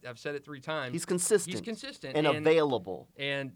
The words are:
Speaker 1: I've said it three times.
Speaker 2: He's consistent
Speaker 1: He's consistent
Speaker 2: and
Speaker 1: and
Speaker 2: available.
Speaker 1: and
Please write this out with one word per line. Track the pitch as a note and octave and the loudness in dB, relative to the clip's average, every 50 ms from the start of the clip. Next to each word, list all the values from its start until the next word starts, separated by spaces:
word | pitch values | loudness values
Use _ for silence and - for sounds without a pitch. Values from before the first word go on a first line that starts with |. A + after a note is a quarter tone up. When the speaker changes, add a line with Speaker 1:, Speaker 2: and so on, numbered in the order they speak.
| - B2 | -12 -14
Speaker 1:
I've | A#2 - | -12 -10
said | - D3 C#3+ | -8 -8 -8
it | C#3 - | -8 -10
three | D3+ D3 C3+ | -12 -16 -12
times. | - D#3+ D#3 D3+ C3 B2 | -8 -6 -6 -6 -4 -4
Speaker 2:
He's | C#3+ E3 - | -6 -4 -2
consistent | - F3+ F3+ - - A3 F#3 - - | -2 0 0 2 4 4 2 2 0
Speaker 1:
He's | - G#2+ | -6 -6
consistent | - A#3 A3 - - C#4 C#4+ - - C3+ - | -6 -8 -8 -10 -10 -14 -12 -12 -8 -4 0
Speaker 2:
and | D3+ D#3 | 2 4
Speaker 1:
and | D3 D3+ D3+ D3+ | 4 2 4 6
Speaker 2:
available. | D#3 E3 D#3+ D3+ C#3+ B2 G#2+ F#2 F#2+ F2 C2+ - _ _ C#3 | 6 6 6 6 4 2 0 -2 -4 -10 -10 -12 _ _ -6
Speaker 1:
and | C#3 C#3+ C#3 C#3 C#3 C3 - | -4 -4 -2 -4 -4 -8 -10